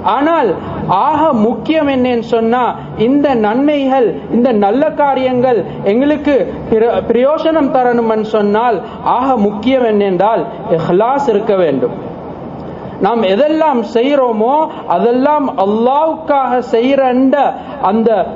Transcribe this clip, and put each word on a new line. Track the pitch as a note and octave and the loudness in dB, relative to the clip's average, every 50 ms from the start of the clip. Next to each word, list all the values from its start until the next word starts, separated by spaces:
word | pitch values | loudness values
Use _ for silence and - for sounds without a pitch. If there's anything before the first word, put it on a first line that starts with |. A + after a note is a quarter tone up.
| - | 0
ஆனால் | F#3 G#3 B3 C#4+ D#4+ E4+ D#4+ C4+ G#3 D#3+ - - - - - - | 0 0 0 0 0 2 2 0 0 -2 -4 -6 -10 -8 -8 -2
ஆக | D#3+ F3 F#3+ A3+ C#4+ D#4 D4 D#4 D#4+ C#4 | 0 0 2 2 0 0 2 2 2 2
முக்கியம் | A3+ G#3 A3+ A#3+ A3 - - D#4 D#4+ D4+ | 2 2 0 0 -2 -2 -2 0 0 0
என்னன்னு | C#4+ C4+ B3+ B3 B3+ B3 A#3 | 0 0 0 0 0 0 -2
சொன்னா, | G#3+ - A#3+ A3+ A3+ A3+ A#3 B3+ B3 G#3+ F3 - - - - | -2 -2 -2 0 2 2 0 2 0 -2 -2 -6 -10 -12 -4
இந்த | - G#3+ A#3+ C4+ D4 C#4+ D4 B3+ | 0 0 2 2 2 2 2 2
நன்மைகள், | A#3 G#3 G#3 A3 B3+ C#4 D4 D4+ C#4+ C4+ C4 C4 C4+ B3 G3 D#3 - - - | 2 2 0 0 2 2 2 0 0 0 2 2 2 2 0 0 -4 -8 -2
இந்த | - A3 A#3+ C4 | 0 2 2 2
நல்ல | A#3 G#3 G3+ G3 G#3 C4 D4+ D#4 | 2 2 2 2 2 2 0 0
காரியங்கள் | D4+ - D4 C#4+ C4+ B3+ C4 B3+ B3+ B3 A#3+ C4 B3 G#3 E3+ G#3+ - - - | 0 0 0 0 0 0 0 0 0 0 2 2 0 0 -2 -4 -8 -4 -2
எங்களுக்கு | G3 G3+ A#3+ C4+ D4 D4+ D4 D4 D4 C#4+ A#3+ F3+ - - - - - | 0 2 2 2 2 0 0 0 2 2 2 0 -2 -6 -10 -4 0
பிர-, | A#3 A3 A3 A#3 A3 - - | 0 2 2 2 0 0 -2
பிரயோஜனம் | - A#3+ A#3 B3+ C4+ D4+ D#4+ D#4 D#4+ D#4+ D#4+ C#4+ C4 | 0 0 2 2 2 2 2 0 0 2 2 0 2
தரணும்னு | C4+ B3+ B3 B3 A#3+ A#3+ A#3 A3+ A3 A3 | 2 2 2 2 2 2 0 0 0 -2
சொன்னால், | G#3+ G#3+ - G#3+ G#3 G#3 G3+ G#3+ A#3 B3 A3 F3 - - - - - | -2 -2 0 0 0 2 0 2 2 0 0 -2 -4 -10 -14 -6 -2
ஆக | D3+ F3 A3+ B3+ C#4 C4 | 0 0 0 2 0 0
முக்கியம் | B3 G3+ G#3 G#3 G#3 G#3 B3+ C4+ C4 B3 | 2 0 0 -2 -2 0 0 2 2 2
என்னென்றால் | A3+ G#3+ G3+ G3+ G3 F#3 F3 F#3+ G#3+ A#3 F#3 D3+ - - - - - | 2 2 2 0 0 0 0 2 2 2 0 -2 -6 -8 -12 -4 -2
இஹ்லாஸ் | E3+ D#3+ D#3+ E3 F3 F#3 G#3+ A#3+ C4 C#4 C#4 B3+ | -2 -2 0 0 2 2 2 2 0 0 0 0
இருக்க | G#3+ G3+ - - G3+ | -2 -2 0 0 0
வேண்டும். | F#3+ F3+ D#3 C3+ C3 B2 A#2 - - - - - - - - - - - - - - - - - - - - - - | 2 2 0 0 0 -2 -4 -4 -6 -12 -12 -12 -12 -14 -14 -14 -14 -14 -14 -14 -14 -14 -14 -14 -14 -14 -14 -6 -2
நாம் | F#3+ F#3+ A#3 A#3 A3 | -2 0 0 0 0
எதெல்லாம் | F#3 F#3+ G#3 C#4+ D4+ D#4 D#4+ D#4+ D#4 C#4 A#3+ A3 G#3 - | 0 0 0 0 -2 0 0 0 0 0 0 -4 -2 -2
செய்யறோமோ | A3+ A#3+ C4+ D4 C#4 B3+ B3 A3+ G#3 G#3+ A#3+ C#4 D4+ D#4 - - - - | 0 0 2 2 2 2 0 0 0 0 0 2 0 -2 -2 -6 -12 -6
அதெல்லாம் | - E3+ F3 G3 A#3 A#3+ B3+ C4 C#4+ D4+ D4+ C#4+ A#3 - | -2 -2 0 2 2 2 2 2 2 2 0 0 -2 -2
அல்லாஹ்வுக்காக | - F#3+ G3 G#3+ A3 A#3 B3 C4+ D4 D#4 D#4+ D#4 - - - D4 C#4 C4 B3 B3 B3+ - - | -2 0 0 0 0 0 2 2 2 0 0 -2 -4 -2 -2 0 0 0 0 -2 -2 -2 0
செய்யறன்ற | B3 A3+ A#3 C4 C#4 C4+ C4+ B3+ B3 B3+ C4+ C4+ C#4 C#4+ B3+ F#3 D#3 - - - - F#3+ | 0 0 2 2 2 2 2 2 2 2 2 2 2 2 2 0 -2 -4 -10 -14 -10 -2
அந்த | - F#3 G3+ A3+ A3+ A#3 A3 F#3+ E3 - - | -2 0 0 2 2 2 2 2 0 -4 -6